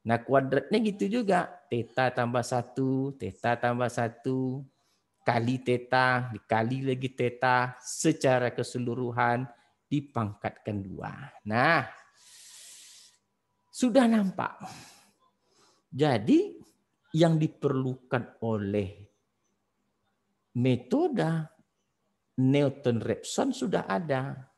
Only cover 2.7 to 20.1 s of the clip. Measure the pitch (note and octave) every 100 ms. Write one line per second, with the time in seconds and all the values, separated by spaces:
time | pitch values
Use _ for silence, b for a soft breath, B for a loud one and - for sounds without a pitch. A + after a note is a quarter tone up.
2.7 | - C3+ C3 C3+ C3+ F#2+ - A#2+ A#2+ A#2+
3.7 | A#2+ B2 A#2+ A#2+ A#2 C3 C3 C3 C3 C3+
4.7 | _ _ _ _ _ - A#2+ A#2 C3 B2+
5.7 | B2 B2 C3 B2+ B2+ B2 G#2+ _ A2 A2+
6.7 | C3 C3+ C3 C3 - B2 A#2+ C3 B2 B2
7.7 | B2+ - - D#3+ D#3 C#3 B2+ B2 A#2 A#2+
8.7 | B2 A#2+ A#2+ B2 A#2+ B2 A#2+ B2+ b b
9.7 | _ _ D3 C#3 - G#2+ G#2 A2 - -
10.7 | G#2 F#2+ E2 F#2+ G2+ C#3 - G#2+ A2 C#3+
11.7 | E3 A2 - - B B B B B B
12.7 | B B B B B _ _ _ _ _
13.7 | - B3+ A3+ A#3 A3+ G3 E3+ - - -
14.7 | B B B B _ _ _ _ _ _
15.7 | _ _ B2+ D3+ A#2+ A#2 D4+ G4+ - -
16.7 | _ _ _ _ D#3+ E3 D#3+ D#3 - C#3+
17.7 | C3 C3 B2+ _ C3 A2 - A2+ A2 G2+
18.7 | G#2 F#2 F#2 G2+ _ _ _ _ _ _
19.7 | _ _ _ _